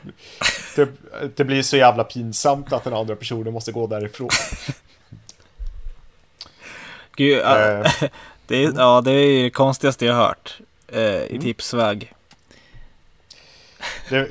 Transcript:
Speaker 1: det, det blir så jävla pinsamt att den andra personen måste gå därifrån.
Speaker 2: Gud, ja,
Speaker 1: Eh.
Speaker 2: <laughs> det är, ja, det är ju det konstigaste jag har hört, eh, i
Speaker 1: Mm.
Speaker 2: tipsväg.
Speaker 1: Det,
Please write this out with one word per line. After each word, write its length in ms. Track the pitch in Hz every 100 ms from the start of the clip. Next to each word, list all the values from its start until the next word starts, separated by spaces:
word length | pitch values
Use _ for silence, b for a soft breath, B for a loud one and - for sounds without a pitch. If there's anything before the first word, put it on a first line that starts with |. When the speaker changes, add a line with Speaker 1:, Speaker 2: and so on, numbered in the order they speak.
| 98 - B B - - - -
Speaker 1:
det, 120 | 139 131 - - 139 -
det 80 |
blir 200 | 135 135
så 140 | 131 139
jävla 260 | 123 113
pinsamt 720 | 110 123 117 107 147 143 139
att 100 | 127
den 100 | 127
andra 220 | 110 110 107
personen 380 | - 117 113
måste 180 | 113 117
gå 160 | 113 110
därifrån. 420 | 107 104 - 123 - - - - - _ _ _ - - - _ - - - - - - _ _ _ - B B B B B B -
Speaker 2:
Gud, 240 | 139 131
ja, 160 | 127 120
Speaker 1:
Eh. 320 | 107 104 127 -
Speaker 2:
<laughs> 80 | 143 B B B -
det 160 | 127 151
är, 80 | 123
ja, 240 | 127 123
det 100 | 131
är 200 | 139 143
ju 120 | 135
det 60 | 123
konstigaste 560 | - 135 135 139 123 120
jag 80 |
har 100 | 120 104
hört, 320 | - - - - _ -
eh, 120 | 110
i 260 | 107 92 62
Speaker 1:
Mm. 120 | 123
Speaker 2:
tipsväg. 720 | 120 110 - 120 110 104 - _ _ _ _ b b b b b _ _ _ B B B B B B B -
Speaker 1:
Det, 140 | 131 139